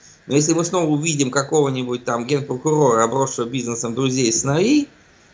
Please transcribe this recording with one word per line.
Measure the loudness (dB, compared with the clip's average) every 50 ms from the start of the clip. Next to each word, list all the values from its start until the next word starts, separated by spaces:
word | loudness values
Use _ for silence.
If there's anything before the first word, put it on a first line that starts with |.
| -20 -20 -20 _ _
Но | 0 0
если | 2 2 2
мы | 0 0 0
снова | 0 0 0 0 0
увидим | 0 -2 -2 -2 0 0 0 0
какого-нибудь | 0 -2 -2 2 2 2 2 2 0 -4 -4 -4 -6 -6 -4
там | -4 -4 -4 -2
генпрокурора, | -2 -2 -2 -2 -4 -6 -4 0 0 2 4 4 4 4 4 2
обросшего | 2 2 0 -2 -2 -2 -4 -4
бизнесом | -4 -4 -6 -4 -4 -6 -6 -6 -6 -4
друзей | -2 -2 0 0 0 0 0
и |
сыновей, | 0 0 -2 0 0 2 2 4 2 2 2 -2 -10 _ _ _ _ _ _ _